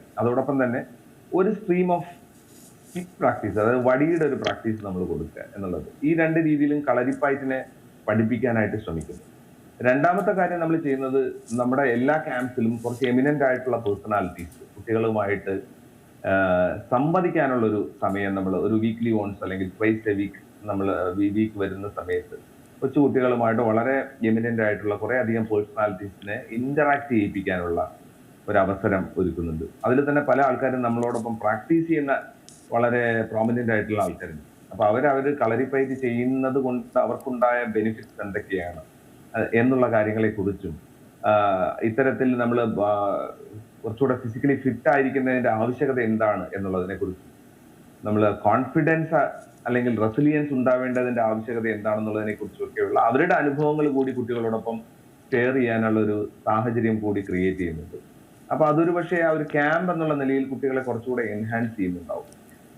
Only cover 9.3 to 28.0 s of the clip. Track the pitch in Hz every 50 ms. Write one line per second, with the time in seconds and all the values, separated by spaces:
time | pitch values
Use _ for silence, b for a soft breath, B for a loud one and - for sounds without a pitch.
9.3 | - - - - - - - - - - 117 123 127 143 151 170 180 202 190 208
10.3 | 196 190 180 175 175 170 165 160 165 151 139 143 135 131 135 131 131 135 131 123
11.3 | - - - - 113 123 123 127 131 131 143 123 117 120 127 139 151 156 - 156
12.3 | 131 123 127 127 - 127 113 113 120 117 117 120 120 120 135 123 123 127 135 147
13.3 | 151 143 139 131 127 127 123 127 120 117 113 104 101 98 - 107 104 101 92 87
14.3 | - - 85 85 - - - - - - 98 - 110 113 113 113 110 107 101 98
15.3 | 101 98 - 101 95 98 - - - - - - - - - - - - - 98
16.3 | 98 95 95 92 92 90 90 87 78 101 110 - 127 123 139 156 170 190 175 175
17.3 | 160 165 147 131 127 123 113 107 107 104 95 - - - 110 98 95 101 101 98
18.3 | 98 98 95 95 92 90 78 104 110 110 110 113 110 113 117 117 113 107 101 98
19.3 | 95 - 98 95 95 95 95 92 - - 107 110 110 110 - 110 101 98 101 98
20.3 | - - - - - - 107 104 101 98 98 98 90 80 90 92 90 98 101 101
21.3 | 98 107 110 110 110 101 98 95 95 98 98 101 - - - 90 90 90 - -
22.3 | - - - - - - - - - - - 131 - 147 143 131 110 131 127 123
23.3 | 120 120 120 113 113 113 120 110 107 113 117 131 135 135 123 - - - 110 113
24.3 | 110 110 113 117 117 113 110 107 104 90 101 104 104 101 107 107 123 127 117 110
25.3 | 113 113 110 107 107 104 104 - - 110 107 104 98 92 101 98 92 - 98 101
26.3 | 104 123 131 - 113 120 123 135 143 156 147 147 139 139 - - 123 107 101 98
27.3 | 90 98 90 98 92 90 87 85 85 85 - - - -